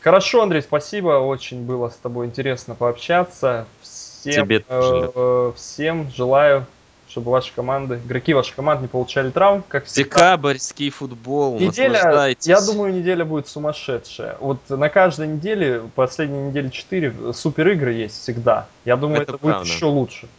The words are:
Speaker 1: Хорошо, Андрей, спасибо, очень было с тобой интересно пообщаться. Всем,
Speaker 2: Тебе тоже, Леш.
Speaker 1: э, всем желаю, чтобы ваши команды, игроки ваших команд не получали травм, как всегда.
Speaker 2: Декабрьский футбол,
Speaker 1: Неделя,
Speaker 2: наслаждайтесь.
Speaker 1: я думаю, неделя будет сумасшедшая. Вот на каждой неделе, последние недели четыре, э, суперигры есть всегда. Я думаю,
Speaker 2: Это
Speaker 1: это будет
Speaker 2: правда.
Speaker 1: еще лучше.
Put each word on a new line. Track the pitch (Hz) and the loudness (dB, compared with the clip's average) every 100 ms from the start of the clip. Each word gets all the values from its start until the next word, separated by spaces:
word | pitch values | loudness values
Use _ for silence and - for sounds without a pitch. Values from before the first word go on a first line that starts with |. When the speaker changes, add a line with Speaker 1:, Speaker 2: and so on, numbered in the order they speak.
Speaker 1:
Хорошо, | 160 185 196 247 | 6 4 6 2
Андрей, | 208 160 | 4 0
спасибо, | 135 151 147 208 175 143 | 0 -4 -2 -4 2 2
очень | 131 131 - 123 | 2 -4 -6 -12
было | 120 127 120 | -6 -4 -4
с | - | -6
тобой | 123 120 120 | -10 -6 -8
интересно | 120 135 127 - | -6 -4 -4 -8
пообщаться. | 113 120 120 - 175 175 - 135 120 113 _ | -2 -2 -2 0 0 0 0 -2 -2 -6 _
Всем, | - - - - 143 147 | -20 -18 -18 -14 -2 0
Speaker 2:
Тебе | 101 110 | 2 0
тоже, | - 127 127 127 | 0 0 2 2
Леш. | 127 | 0
Speaker 1:
э, | 127 123 123 123 120 | 0 2 2 0 -4
всем | - - 156 165 147 | -16 -4 -2 -2 -6
желаю, | 127 123 135 147 139 131 _ _ _ _ | -4 2 6 6 4 0 _ _ _ _
чтобы | - 117 | -8 0
ваши | 127 123 | 0 0
команды, | - 123 139 135 120 | -6 -4 -4 -4 -8
игроки | 120 123 139 | -4 -4 2
ваших | 143 123 - | 2 2 -2
команд | 143 147 | 0 0
не | 127 | 0
получали | 127 123 - 131 | -4 -2 -2 -2
травм, | 135 196 202 185 | 4 4 4 -2
как | 139 - | -6 -4
всегда. | - | -2
Speaker 2:
Декабрьский | 143 - 175 180 143 131 - - 143 | 0 6 6 6 0 -4 -6 -6 -8
футбол, | 135 135 120 117 143 139 117 | -6 -12 -12 -6 -2 0 0
Speaker 1:
Неделя, | 185 170 262 226 175 | 0 2 2 4 4
Speaker 2:
наслаждайтесь. | 147 139 123 160 | 4 4 0 4
Speaker 1:
я | 190 | 4
думаю, | 202 208 202 | 4 -2 -2
неделя | 185 175 180 | -2 -2 -2
будет | 160 156 143 | -2 -4 -6
сумасшедшая. | 151 151 151 - 120 - - 113 - | -8 -6 -6 -6 -8 -8 -12 -10 -6
Вот | 135 131 - | -4 -4 -4
на | 135 147 | -2 2
каждой | 196 185 143 156 | 4 4 2 -6
неделе, | 156 175 214 156 120 113 | -4 -4 -2 0 -2 -4
последние | - 127 - 151 139 139 | -2 -2 0 -6 -4 -4
недели | 139 131 | -4 -6
четыре, | - - 190 147 113 | -8 -6 -4 -2 -4
э, | 117 | -8
суперигры | 120 - - 160 190 131 | -4 -4 2 2 2 0
есть | 113 110 - | -2 -6 -8
всегда. | - 117 117 107 - _ | -8 -2 2 0 0 _
Я | - 123 | -2 0
думаю, | 147 151 | 0 -2
Speaker 2:
Это | 143 | -2
Speaker 1:
это | 139 | -4
будет | 147 | -2
Speaker 2:
правда. | 98 | -2
Speaker 1:
еще | 85 85 160 | -2 -2 0
лучше. | 143 123 - 120 | 0 -2 -8 -20